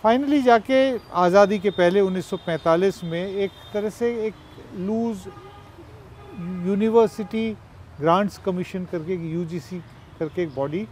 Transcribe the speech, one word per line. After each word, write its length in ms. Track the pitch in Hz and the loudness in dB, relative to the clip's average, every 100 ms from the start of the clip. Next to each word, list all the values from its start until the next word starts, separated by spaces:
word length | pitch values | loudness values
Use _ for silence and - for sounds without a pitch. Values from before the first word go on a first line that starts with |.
| 220 | 4
Finally 380 | 247 285 294 | 2 2 2
जाके 540 | 247 233 - 262 269 233 - | 6 4 4 2 2 0 -4
आज़ादी 460 | 170 180 196 202 208 | 0 4 6 6 4
के 100 | 196 | -2
पहले 320 | 185 175 196 | 2 2 4
उन्नीस 240 | 190 185 - | 2 -2 -4
सौ 120 | 190 | -8
पैंतालीस 680 | - 160 170 165 190 - | -4 -2 2 2 2 -2
में 240 | 170 170 190 | -6 -6 -6
एक 240 | 196 196 - - | -4 -6 -6 -8
तरह 160 | 208 214 | -6 -6
से 360 | - 240 233 220 | -4 -4 -2 -6
एक 80 | - - - - 202 | -8 -20 -20 -16 -8
lose 420 | 185 220 233 202 185 - - - - - - - - - - 277 170 185 175 | -4 -2 -4 -6 -12 -18 -20 -20 -20 -20 -20 -20 -20 -20 -18 -12 -10 -6 -2
university 880 | 196 220 233 220 - 196 220 220 208 - - - - | 0 4 4 4 -2 -8 -4 -6 -8 -16 -20 -20 -2
grants 380 | 151 180 202 - | 2 2 2 -4
commission 480 | 196 180 175 190 180 | -6 -4 -6 -8 -8
करके, 280 | 175 156 | -8 -6
एक 200 | 185 165 | -6 -4
यूजीसी 460 | 165 170 170 - 180 - - - - | -6 -6 -8 -10 -14 -14 -20 -20 -10
करके 240 | 156 180 | -8 -4
एक 120 | 170 131 | -6 -4
body 320 | 139 165 220 | -4 -6 -8